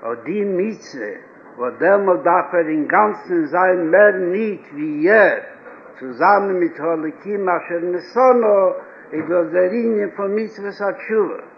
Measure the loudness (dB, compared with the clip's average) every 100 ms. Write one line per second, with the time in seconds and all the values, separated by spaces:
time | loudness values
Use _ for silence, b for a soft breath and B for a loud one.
0 | -8 -8 -6 -4 -2 -2 -4 -6 -14 -12
1 | -10 -12 -18 -20 -20 -8 -8 -2 2 2
2 | 4 2 4 2 2 -2 0 -2 2 2
3 | 2 0 -4 -2 0 0 2 2 2 6
4 | 6 4 -2 -2 -4 -6 -12 -10 -6 -2
5 | 4 6 4 2 -8 -20 -20 -20 -20 -16
6 | -14 0 2 4 2 -2 -2 -2 -4 -4
7 | -6 -10 -8 -4 -2 -2 -4 -6 -4 -6
8 | -6 2 4 4 4 4 2 -2 B B
9 | B -8 -2 -2 0 0 0 0 -2 -2
10 | -4 -4 -4 -4 -6 -10 -12 -6 -6 -6
11 | -4 -2 -2 -4 -14